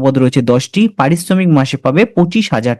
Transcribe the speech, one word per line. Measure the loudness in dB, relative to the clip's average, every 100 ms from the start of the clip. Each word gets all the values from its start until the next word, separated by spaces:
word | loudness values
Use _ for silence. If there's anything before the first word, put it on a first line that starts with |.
পদ | 2 2
রয়েছে | 0 0
দশটি। | 0 0 0 -2 -2
পারিশ্রমিক | 0 -2 -2 -2 0 2
মাসে | 2 0 -2
পাবে | -2 0
পঁচিশ | 0 0 0 0 -2
হাজার | -2 -2 -4